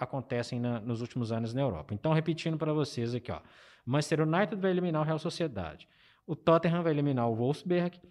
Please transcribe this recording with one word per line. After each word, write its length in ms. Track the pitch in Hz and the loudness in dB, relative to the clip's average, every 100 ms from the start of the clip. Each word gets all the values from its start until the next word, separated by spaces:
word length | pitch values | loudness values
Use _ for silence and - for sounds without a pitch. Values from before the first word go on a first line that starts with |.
acontecem 580 | 127 139 120 120 120 123 | -6 -6 -4 -4 -2 -2
na, 220 | 120 117 | -2 -4
nos 200 | 107 117 | -2 -4
últimos 300 | 120 - 113 | -4 -4 -2
anos 240 | 113 113 | -2 -2
na 60 | 120 | 0
Europa. 340 | 139 85 73 | 0 -2 -6
Então, 180 | 104 160 | -4 2
repetindo 460 | 160 165 160 170 160 | 2 2 -2 -2 -2
pra 140 | 156 | 0
vocês 420 | 151 143 - 117 | 0 0 -2 -4
aqui, 160 | 120 - | -4 -6
ó, 100 | 80 - - - - - | -10 -10 -20 -20 -16 -2
Manchester 360 | 139 147 151 | 0 2 2
United 380 | 156 165 208 208 | 2 2 0 0
vai 120 | 190 | 0
eliminar 300 | 180 175 156 | 0 0 0
o 20 | |
Real 140 | 156 156 | 0 -2
Sociedade, 680 | - - 165 107 85 73 - _ _ _ - | -4 -4 -4 -4 -8 -10 -20 _ _ _ -10
o 80 | |
Tottenham 480 | 160 - 165 165 165 | -2 6 6 6 2
vai 100 | 165 | 2
eliminar 380 | 147 143 131 117 | 2 2 2 2
o 60 | 113 | 2
Wolfsberg, 640 | 120 147 185 175 175 - - | 0 0 0 0 0 -4 -20